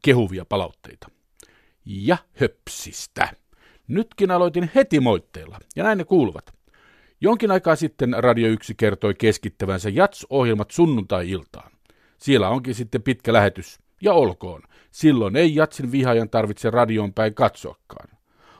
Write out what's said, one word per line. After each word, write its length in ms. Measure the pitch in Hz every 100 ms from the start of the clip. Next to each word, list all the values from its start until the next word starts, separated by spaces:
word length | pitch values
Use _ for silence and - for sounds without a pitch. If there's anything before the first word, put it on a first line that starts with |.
kehuvia 400 | 147 123 98 92
palautteita. 640 | 85 104 85 - - - - _ _ _ _ _ _ _
Ja 320 | - 98 110 175 -
höpsistä. 960 | - - - - - - - - - - - _ _ _ _ -
Nytkin 420 | 165 226 - 196
aloitin 400 | 180 175 175 175
heti 260 | 269 269 151
moitteilla, 580 | 127 92 - - - - - -
ja 80 |
näin 140 | 202 208
ne 60 |
kuuluvat. 480 | 160 180 113 76 - - _ _ _ _ _ _
Jonkin 300 | 330 247 214
aikaa 260 | 185 170 156
sitten 380 | 160 - 123 117
Radio 300 | 123 113 113
yksi 260 | 110 - 110
kertoi 380 | 107 98 104
keskittävänsä 760 | 95 113 - 104 - 95 95 101
Jats-ohjelmat 840 | 107 196 - - 135 120 104 104
sunnuntai-iltaan. 1000 | - 170 123 92 95 87 95 - - - _ _ _ _ _
Siellä 300 | - 127 95
onkin 260 | 127 127
sitten 280 | 113 117 123
pitkä 300 | 135 127 -
lähetys, 460 | 113 101 - - - _ _
ja 120 | 202
olkoon. 500 | 202 110 90 92 78 - _ _
Silloin 460 | - 156 131 101 123
ei 180 | 170
Jatsin 380 | 151 156 - 127
vihaajan 380 | 135 127 117 113
tarvitse 400 | 117 107 104 117
radioon 440 | 117 113 110 104
päin 200 | 95 110
katsoakaan. 760 | 101 117 - - - - - - _ _ _ _